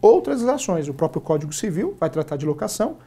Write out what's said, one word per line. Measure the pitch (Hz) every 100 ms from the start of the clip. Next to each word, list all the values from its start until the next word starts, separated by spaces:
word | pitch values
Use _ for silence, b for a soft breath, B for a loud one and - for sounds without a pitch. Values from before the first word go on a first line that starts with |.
outras | 208 285 - 277
legislações. | 240 277 - 170 143
O |
próprio | 139 160 156
Código | - 156 151
Civil | - 220 160 330 392
vai | 160
tratar | 156 - 147
de | 151
locação, | 147 - - 226 320